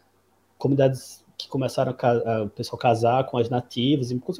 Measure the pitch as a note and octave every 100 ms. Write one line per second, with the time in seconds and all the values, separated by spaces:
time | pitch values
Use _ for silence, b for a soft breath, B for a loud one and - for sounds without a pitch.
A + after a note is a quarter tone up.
0 | _ _ _ _ _ - C3+ C3+ C3+ B2+
1 | - - _ - - C3+ B2+ - B2+ B2
2 | B2 A#2+ A2+ A2 G#2 - - - A#2+ A2+
3 | A#2 B2+ C3+ B2+ A#2 B2 B2 B2 C3 D3
4 | B2 B2+ -